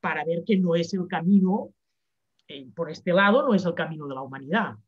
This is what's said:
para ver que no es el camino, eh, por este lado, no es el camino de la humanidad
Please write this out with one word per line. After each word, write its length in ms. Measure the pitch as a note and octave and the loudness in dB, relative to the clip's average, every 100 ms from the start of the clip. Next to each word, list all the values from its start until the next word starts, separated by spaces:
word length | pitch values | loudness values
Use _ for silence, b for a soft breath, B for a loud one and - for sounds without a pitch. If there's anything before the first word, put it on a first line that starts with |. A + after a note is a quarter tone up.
para 240 | F3+ D#3 | -4 -4
ver 180 | D3+ E3+ | -2 -4
que 140 | F3 G3 | 0 0
no 160 | F3+ | 2
es 180 | E3+ E3+ | 0 0
el 140 | F#3+ F3 | -4 -4
camino, 640 | E3+ E3 G3+ F#3 G#3 C4+ _ _ _ _ _ _ _ _ | -4 4 4 4 0 -4 _ _ _ _ _ _ _ _
eh, 200 | C#3+ C3 | -16 -16
por 160 | C3+ E3+ | -10 -10
este 220 | E3 - | -8 0
lado, 340 | F3 G3+ A#3 D4 | 4 6 4 4
no 80 | |
es 100 | G3+ | 2
el 100 | E3+ | 2
camino 340 | E3 D#3+ D#3 D3 | -2 -6 -6 -10
de 60 | C3 | -10
la 60 | |
humanidad 520 | C3 C3+ C#3 G#3 E3+ G#2+ | -10 -12 -4 -2 -2 -8